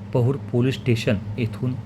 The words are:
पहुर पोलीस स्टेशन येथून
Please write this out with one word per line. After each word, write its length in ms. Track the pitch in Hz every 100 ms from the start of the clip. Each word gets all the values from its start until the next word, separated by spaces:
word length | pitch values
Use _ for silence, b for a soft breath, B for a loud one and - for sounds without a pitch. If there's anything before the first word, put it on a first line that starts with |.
| -
पहुर 220 | 127 120 135 -
पोलीस 240 | 120 131 -
स्टेशन 400 | 127 113 135 95 101 104
येथून 360 | 110 - 127 127